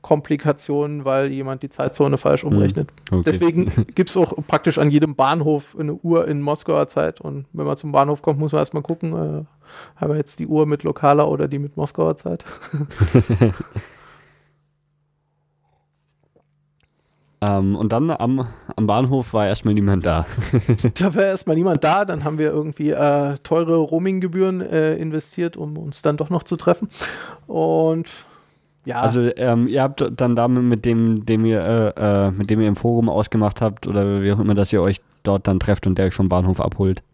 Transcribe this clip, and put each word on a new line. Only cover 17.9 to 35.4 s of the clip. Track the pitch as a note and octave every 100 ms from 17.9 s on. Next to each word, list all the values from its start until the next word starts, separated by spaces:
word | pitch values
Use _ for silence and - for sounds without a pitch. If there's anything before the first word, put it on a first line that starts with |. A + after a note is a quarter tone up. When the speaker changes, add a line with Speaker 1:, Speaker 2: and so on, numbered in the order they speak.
Speaker 2:
dann | A2+ D#3+
am, | D#3 A#2 C3 A#2+ - - -
am | G#2+
Bahnhof | G#2 C3 C3+ A#2+
war | A2+ G#2
erstmal | G#2 A2
niemand | G#2 G2+ G2
da. | F2 D#2+ E2+ - - B2
<laughs> | - A2+ A#2+ -
Speaker 1:
Da | F#3
war | E3+
erstmal | G3 F#3+ - D#3+
niemand | F#3 D3+
da, | D#3 F#3
dann | G3+ E3
haben | D3 D#3
wir | D3+
irgendwie, | D3+ D#3 D3 D3+
äh, | D3+ C#3+ C#3+ C#3+ C#3
teure | - D#3+ E3 E3
Roaming-Gebühren, | D3+ E3 F#3 F#3+ F#3 F3+ F#3+ F#3
äh, | F#3 D#3+ D#3 D#3+
investiert, | D#3+ D#3 - - E3+ -
um | D3+ D3+
uns | D#3+ C3+
dann | D3+ D3
doch | D3+
noch | F3
zu | - F3
treffen. | - F3 - - - - - - -
Und | E3 D#3+ D#3+ D#3+ E3 E3 - - _ _ _ _ _
ja. | - A#2+
Speaker 2:
Also, | A#2 A#2+ A#2+ -
ähm, | B2+ A#2 A#2+
ihr | C3
habt | C3 C#3 C#3 A#2+
dann | B2 A#2
da | A#2+
mit | B2 B2 A#2
dem, | A#2+ A2+ A2+ A2
dem | A2 A2 A2+
ihr, | A2 E2+ A2+ G#2+ -
äh, | G#2 G2+ G2
äh, |
mit | F#2+ G2+
dem | A2
ihr | G#2+
im | G2+
Forum | A#2 A#2 A2+
ausgemacht | D#2+ A2 A2+ G#2 -
habt | A2 G#2 -
oder | G2+ G2+ G2+
wie | G2
auch | G2+
immer, | G#2
dass | G2+ G2
ihr | G#2
euch | F2+ F#2+ _ _
dort | - G2